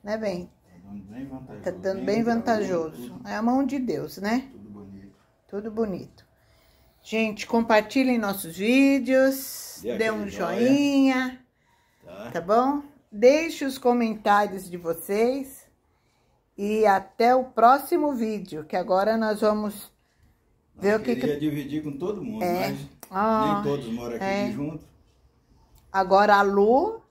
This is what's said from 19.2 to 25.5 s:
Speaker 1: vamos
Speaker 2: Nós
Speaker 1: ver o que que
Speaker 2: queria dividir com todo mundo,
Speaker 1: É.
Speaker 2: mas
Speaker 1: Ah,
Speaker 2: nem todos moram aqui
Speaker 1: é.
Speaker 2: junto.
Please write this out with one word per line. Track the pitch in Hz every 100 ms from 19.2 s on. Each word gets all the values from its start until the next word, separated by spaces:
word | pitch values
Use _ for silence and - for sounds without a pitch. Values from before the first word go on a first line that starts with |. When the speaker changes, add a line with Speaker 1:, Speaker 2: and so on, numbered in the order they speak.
| 220 214
Speaker 1:
vamos | 214 214 214 208 - _ _ _ _ _ _ _ _ _
Speaker 2:
Nós |
Speaker 1:
ver | 196 214
o |
que | 214 240
que |
Speaker 2:
queria | 156 143
dividir | 151 147 139 147
com | 151 139
todo | 180 202
mundo, | 220 214
Speaker 1:
É. | 180 175 160
Speaker 2:
mas | 139 143 _ -
Speaker 1:
Ah, | 190 214 220 214 202
Speaker 2:
nem | 175
todos | 143 117
moram | 117 120 117
aqui | 190
Speaker 1:
é. | 196 151
Speaker 2:
junto. | 117 147 160 - _ _ _ _ _ _